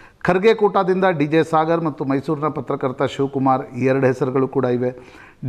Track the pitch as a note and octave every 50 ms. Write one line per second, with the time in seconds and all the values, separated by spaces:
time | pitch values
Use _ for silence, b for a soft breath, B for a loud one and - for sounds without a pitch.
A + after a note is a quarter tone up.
0 | B B B B - - F3+ F#3+ F#3+ A3+ A3 A3 G#3 G3 F#3 G3+ G3 F3+ F#3 F#3
1 | F#3+ F#3 F3+ D3 D3 D3+ D3+ D#3+ D#3 D#3+ E3 D#3 D#3+ D#3+ E3 E3 E3 D#3 C#3 -
2 | D3+ C3 C#3 C#3 - - D#3+ C#3+ D3+ D3+ C3+ D3 B2 - C#3 C#3 C#3+ C3 B2 -
3 | C#3+ B2+ - - C#3 C3+ C#3 C#3 C3+ C3+ C3 C3 C#3+ - C3+ A#2+ B2+ C3 C3 C3+
4 | C3+ B2+ C3 - D3 C3 B2+ C3+ C3 B2+ - C#3 B2+ B2 B2 A#2+ B2 B2+ B2+ B
5 | B B B B B B B B -